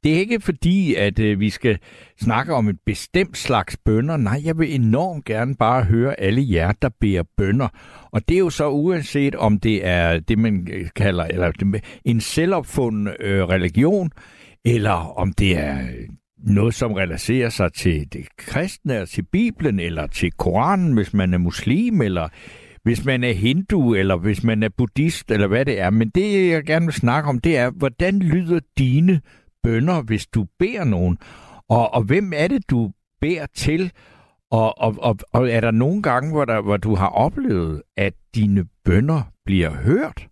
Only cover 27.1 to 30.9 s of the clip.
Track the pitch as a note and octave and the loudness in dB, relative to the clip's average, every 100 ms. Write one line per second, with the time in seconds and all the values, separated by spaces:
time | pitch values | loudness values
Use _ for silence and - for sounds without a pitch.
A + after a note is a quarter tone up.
27.1 | C3+ D3 B2+ E3 D3+ B2 - C#3 A#2+ F3 | 0 0 0 2 2 0 0 -4 0 0
28.1 | G3 F3+ E3 E3+ E3+ - - C3 C3 F3 | 0 2 0 0 -2 -2 0 2 4 4
29.1 | E3+ - _ _ _ A#2 A2+ D3 F3 A2+ | 2 -2 _ _ _ 0 2 2 0 0
30.1 | G#2+ - A#2 G2 _ F#3+ A#3 D#3 | -4 -2 -4 -4 _ -4 0 -2